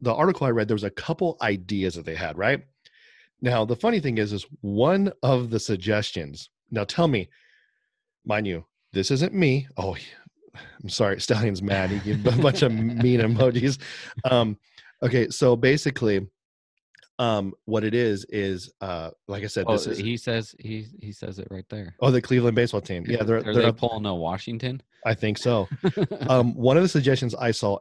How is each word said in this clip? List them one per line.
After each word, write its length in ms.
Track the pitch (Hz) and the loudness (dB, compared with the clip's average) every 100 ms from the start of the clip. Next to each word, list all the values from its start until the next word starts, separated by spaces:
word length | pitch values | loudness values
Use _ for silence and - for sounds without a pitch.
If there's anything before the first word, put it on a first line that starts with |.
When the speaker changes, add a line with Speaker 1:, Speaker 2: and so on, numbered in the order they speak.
Speaker 1:
the 140 | 120 | -2
article 320 | 110 170 - 135 | 2 2 2 0
I 40 | |
read, 180 | 117 107 | 0 0
there 60 | 107 | 0
was 80 | |
a 60 | 101 | -2
couple 460 | - - 165 175 - | -6 -6 -2 -4 -2
ideas 520 | 110 101 90 104 92 85 | -2 -2 -2 -2 -2 -4
that 80 | |
they 100 | 80 | -8
had, 240 | 80 87 76 | -8 -6 -2
right? 240 | 107 139 - _ _ _ _ _ _ _ | 0 0 -4 _ _ _ _ _ _ _
Now, 240 | 123 120 | 0 2
the 120 | 110 117 | 0 0
funny 240 | 226 226 | 0 0
thing 180 | 139 113 | 0 0
is, 140 | 104 | 0
is 120 | 101 - 147 | -4 -8 -10
one 520 | 101 101 139 196 196 - | -4 2 4 4 0 0
of 280 | 135 127 120 | 0 2 0
the 100 | 113 | -2
suggestions, 920 | - 98 98 107 - 92 73 76 - _ _ | -2 -4 0 0 -2 -6 -10 -12 -18 _ _
now 140 | 110 | -6
tell 240 | 101 - 170 | -4 0 2
me, 200 | 120 90 _ _ _ _ _ _ _ _ _ | 0 -4 _ _ _ _ _ _ _ _ _
mind 220 | 117 104 104 | -4 -2 -2
you, 200 | 85 - _ _ | -4 -8 _ _
this 180 | 95 95 | -4 0
isn't 240 | 135 175 | 0 0
me. 340 | 196 156 135 135 - | 2 2 2 -2 -6
Oh, 200 | 95 82 - - - _ _ | -6 -6 -12 -20 -20 _ _
I'm 340 | - - - 98 | -20 -20 -16 -6
sorry, 300 | - 104 95 | 0 0 2
Stallion's 420 | - 113 113 92 | 0 0 0 -2
mad. 280 | 101 98 92 | 0 0 0
He 80 | 101 | -2
gave 260 | 101 107 110 | -2 0 2
a 160 | 120 | 4
bunch 200 | 139 131 | 4 4
of 100 | 127 | 2
mean 480 | 110 113 120 123 123 | 2 -2 2 4 4
Speaker 2:
<laughs> 0 | |
Speaker 1:
emojis. 580 | 110 113 127 120 131 135 - - - - | 4 4 4 2 0 -2 -8 -16 -16 -6
Um, 340 | 127 123 113 104 _ - - _ | 2 2 2 -2 _ -20 -20 _
okay, 260 | 123 123 110 | 0 2 0
so 280 | - 131 120 | 2 4 4
basically, 720 | 127 147 - - 113 98 98 _ _ _ _ _ _ _ _ - | 4 2 0 0 0 0 -2 _ _ _ _ _ _ _ _ -4
um, 340 | 120 107 98 - - | -2 0 -4 -8 -4
what 180 | 110 | -2
it 100 | 107 | 0
is, 300 | 120 117 101 - | 2 0 0 -4
is, 420 | 107 98 92 - - | -4 -4 -4 -10 -12
uh, 300 | 95 85 82 - - | -8 -8 -10 -14 -12
like 160 | 98 | -10
I 20 | 104 | -8
said, 180 | 107 92 | -4 -2
Speaker 2:
Oh, 40 | |
Speaker 1:
this 140 | 104 - | -2 -2
is 120 | - | -6
Speaker 2:
he 180 | 107 120 | -6 -6
says, 380 | - 113 107 - | -4 -4 -6 -12
he, 280 | 110 110 110 196 | -12 -10 -12 -16
he 120 | 104 | -16
says 260 | - 95 95 | -14 -12 -12
it 100 | - | -12
right 140 | 95 95 | -14 -12
there. 240 | 107 90 - | -12 -12 0
Speaker 1:
Oh, 100 | 131 | 4
the 100 | 127 | 4
Cleveland 340 | - 127 120 110 | 4 2 4 4
baseball 240 | 120 104 | 2 0
team. 240 | - 90 90 | -4 -6 -2
Yeah, 160 | 117 | -2
they're, 160 | 107 113 | 0 0
Speaker 2:
Are 40 | |
Speaker 1:
they're 120 | 110 | 2
Speaker 2:
they 100 | 117 110 | 4 4
Speaker 1:
up 120 | 113 | 4
Speaker 2:
pulling 260 | 120 113 101 | -2 -2 -4
a 80 | |
Washington? 680 | 87 82 95 - 117 127 127 - _ 113 | -4 -4 -6 -6 -8 -6 -8 -14 _ -2
Speaker 1:
I 80 | |
think 240 | 110 107 104 | 0 0 0
so. 300 | 123 117 92 139 | 2 2 0 -2
Speaker 2:
<laughs> 460 | 185 - 175 107 - | -2 0 -2 -2 2
Speaker 1:
Um, 260 | 131 120 | 4 4
one 220 | 113 120 151 | 2 4 4
of 60 | |
the 60 | 185 | 4
suggestions 460 | 156 135 131 123 | 2 2 2 0
I 160 | - 120 | -2 -2
saw, 280 | 110 104 98 | 0 0 -2